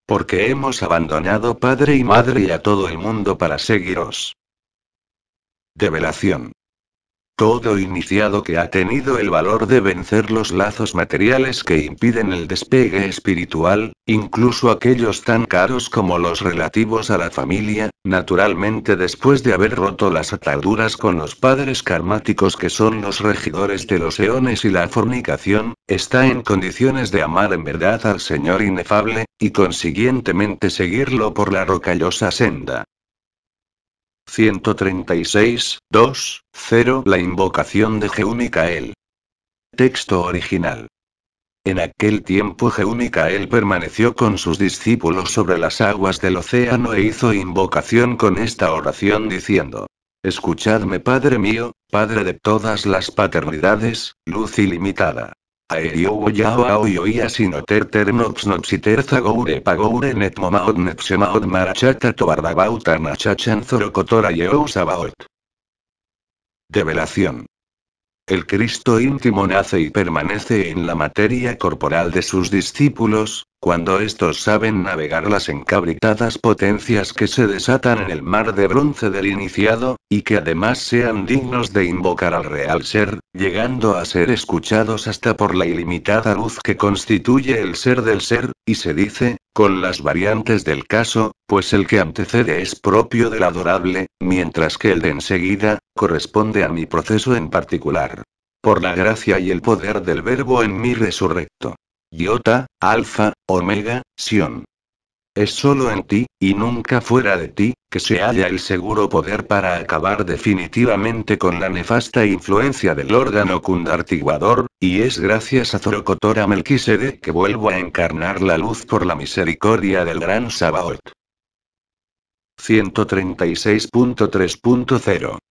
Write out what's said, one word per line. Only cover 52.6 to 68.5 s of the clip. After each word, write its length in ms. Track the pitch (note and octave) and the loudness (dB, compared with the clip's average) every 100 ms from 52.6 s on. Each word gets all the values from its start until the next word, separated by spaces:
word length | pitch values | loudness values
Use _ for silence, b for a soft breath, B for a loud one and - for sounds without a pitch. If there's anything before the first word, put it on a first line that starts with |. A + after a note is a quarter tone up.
| A2 G#2 G2+ | 0 -2 0
las 260 | F#2 - | 0 0
paternidades, 1000 | - F#2+ E2 D2+ D#2 F2+ G#2+ A2+ A2+ - - - | 0 0 0 -2 0 2 2 0 -4 -10 -14 -8
luz 320 | F#2+ G#2+ - | -6 -4 0
ilimitada. 760 | G2 E2+ G2 F#2+ F2 A#1 G#1 - _ _ - | 0 0 -4 -2 -2 -2 -10 -14 _ _ -6
Aeriobo 600 | E2 D#2+ D#2 F#2 G#2+ G#2+ | -4 -2 0 0 -2 -2
yao 360 | G#2 A2 A#2+ A#2+ | 0 0 2 2
ao 220 | G#2 G#2+ | 2 2
yoia 420 | F2 F#2+ A2+ A2+ | 0 0 -2 -2
sinoter 560 | - G2 D2 - G#2 G#2 | 0 -2 -2 0 0 2
ter 280 | G#2+ G2+ | 0 2
nox 320 | A#2 A2 - G2+ | 2 0 -2 -2
noxiter 560 | F#2 - F#2 G#2+ A2 | -2 -2 -2 2 2
zagoure 600 | C3 C3 G#2+ A2 B2 - | 2 0 2 0 0 -2
pagoure 520 | - F2 G#2+ A#2+ C3+ | 0 2 0 0 -2
net 240 | A2+ G2 - | -2 -2 -2
momaot 400 | F2+ G2+ G2 F2 | 0 0 2 0
net 220 | F2+ E2 | 0 -4
semaot 460 | - G2 G2 G#2+ F2+ | -2 0 2 0 0
marachata 680 | F#2 F#2 F#2+ B2+ B2+ B2 | 0 0 2 2 2 0
tobarrabauta 840 | - F2+ D#2 E2 E2+ G#2 A#2 F2 D#2+ | 0 2 2 0 2 2 2 0 0
nachachan 640 | D#2 - G#2 G2 A#2 G#2+ | 0 -2 -2 0 0 -2
zorocotora 640 | - A#2+ G#2 G2 F2 A2+ G2+ | 0 -2 0 -2 2 2 2
yeo 360 | E2 F2+ C#3 D3 | 0 0 0 0
sabaot." 480 | G2+ D#2+ E2+ F#2+ - - _ _ _ _ _ _ _ _ _ _ _ _ _ _ | -2 -2 -2 -6 -10 -20 _ _ _ _ _ _ _ _ _ _ _ _ _ _
Develación. 760 | G#2 D#2+ D#2 D#2 - F2 A#1+ - _ _ _ _ _ _ _ - | -2 0 -2 -2 0 -2 -2 -14 _ _ _ _ _ _ _ -4
El 180 | F#2 | -4
Cristo 540 | - | 0